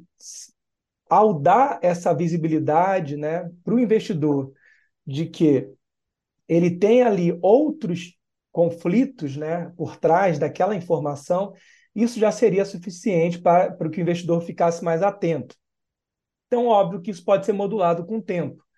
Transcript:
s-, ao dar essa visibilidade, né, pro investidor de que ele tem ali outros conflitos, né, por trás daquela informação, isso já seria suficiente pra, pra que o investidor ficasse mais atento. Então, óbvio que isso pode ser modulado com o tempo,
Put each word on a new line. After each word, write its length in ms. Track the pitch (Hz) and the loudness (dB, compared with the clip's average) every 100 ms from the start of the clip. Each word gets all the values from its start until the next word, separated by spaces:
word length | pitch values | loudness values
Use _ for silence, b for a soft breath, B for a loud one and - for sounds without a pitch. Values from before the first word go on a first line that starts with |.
| _ _ | _ _
s-, 320 | - - - _ _ _ _ _ - | -20 -20 -20 _ _ _ _ _ 0
ao 320 | 175 214 156 | 4 4 4
dar 380 | 151 214 277 - | 2 4 2 0
essa 320 | 180 175 185 156 | -2 0 -2 0
visibilidade, 1000 | 170 170 160 156 139 156 185 190 143 147 | -2 -2 -2 -2 0 2 2 0 -2 -6
né, 320 | 151 170 175 - | -6 -6 -8 -12
pro 140 | - 233 | -2 0
investidor 720 | 226 214 - 165 151 143 135 b b b b _ - | 2 0 0 -2 0 -2 -4 b b b b _ -10
de 220 | 135 165 | -6 -6
que 420 | - 160 131 - - _ _ _ _ _ _ - | 0 2 2 -2 -18 _ _ _ _ _ _ -2
ele 320 | 165 175 175 | 2 2 2
tem 240 | 202 247 | 4 4
ali 340 | 240 185 170 175 | 4 2 0 0
outros 760 | 180 247 302 - 180 170 - _ _ _ _ | 4 4 2 -4 -6 -6 -8 _ _ _ _
conflitos, 840 | - 170 170 170 214 269 - 147 139 | -2 -2 0 -2 0 0 -4 -10 -8
né, 340 | 156 175 147 - | -6 -6 -8 -10
por 200 | 151 - | -10 -2
trás 420 | 160 170 196 147 | 2 4 2 0
daquela 360 | 151 - 185 208 | -4 -2 -2 -2
informação, 800 | - 156 143 139 - 180 202 b b b b | -2 -2 -2 -8 -4 -4 -4 b b b b
isso 260 | - 233 220 | -2 -2 0
já 120 | 208 | 0
seria 340 | - 226 185 196 | 2 2 2 -2
suficiente 720 | 175 202 - 226 175 175 175 | -6 -14 -8 -2 0 0 0
pra, 300 | 180 175 185 | 2 4 2
pra 180 | - 160 | -2 -6
que 120 | 185 | -4
o 20 | |
investidor 400 | 170 175 175 170 | -2 -2 -2 -2
ficasse 420 | 170 - 170 170 | -2 -2 -2 0
mais 200 | 175 165 | -4 0
atento. 520 | 196 202 170 151 135 - _ _ _ _ _ _ _ _ - | -2 -2 -4 -4 -8 -18 _ _ _ _ _ _ _ _ -4
Então, 180 | 240 240 | 0 4
óbvio 360 | 214 175 190 | 4 2 -2
que 100 | 214 | -10
isso 120 | 180 | -8
pode 220 | - 196 196 | 0 0 2
ser 80 | |
modulado 500 | 196 202 214 175 170 | -2 -2 0 0 0
com 140 | 175 220 | -4 -8
o 40 | |
tempo, 420 | - 175 139 - _ | -6 -6 -6 -10 _